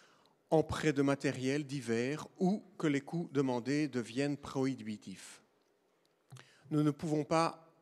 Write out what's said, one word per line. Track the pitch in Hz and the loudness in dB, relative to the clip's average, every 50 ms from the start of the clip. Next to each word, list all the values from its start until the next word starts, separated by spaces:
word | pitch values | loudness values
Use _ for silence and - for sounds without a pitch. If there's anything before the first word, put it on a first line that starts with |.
| - _ _ _ _ _ _ _ _ - | -20 _ _ _ _ _ _ _ _ 2
en | 165 156 156 | 4 4 4
prêt | - - - - 156 | 2 -2 0 2 2
de | 139 139 | 4 4
matériel | 139 139 139 139 - 143 - 127 127 131 139 151 151 | 4 4 2 2 0 -2 -2 0 0 0 0 0 -2
divers | 127 139 143 117 113 113 117 123 135 151 151 - - - - | -4 -6 -6 -2 0 0 0 0 -2 -4 -6 -8 -10 -4 0
ou | 190 180 214 - - - - | 2 2 2 0 -4 -12 -8
que | - - | -2 0
les | 156 139 139 | 2 2 2
coûts | - - - 170 170 - | -2 -4 -6 -6 -4 -2
demandés | - 143 139 131 123 120 110 127 143 147 156 | 0 0 2 2 0 0 0 0 0 0 0
deviennent | 139 120 123 110 107 110 131 143 143 147 | 0 -2 -4 -6 -4 -4 -2 -2 -2 -2
prohibitifs. | 143 - - - 139 131 135 131 113 107 110 107 104 - 98 92 - - - - - _ _ _ _ _ _ _ _ _ _ _ _ _ _ _ _ _ - - - - _ _ _ - - | -4 -8 -6 -2 -2 0 0 -2 -4 -8 -8 -8 -8 -10 -14 -14 -14 -16 -20 -20 -20 _ _ _ _ _ _ _ _ _ _ _ _ _ _ _ _ _ -20 -20 -20 -20 _ _ _ -8 -2
Nous | 156 147 | 0 2
ne | 151 151 | 2 2
pouvons | 143 - - 160 151 156 147 | 0 0 -2 -2 0 0 0
pas, | - 160 160 165 - - - - - _ - | 2 2 2 2 2 -2 -6 -20 -20 _ -8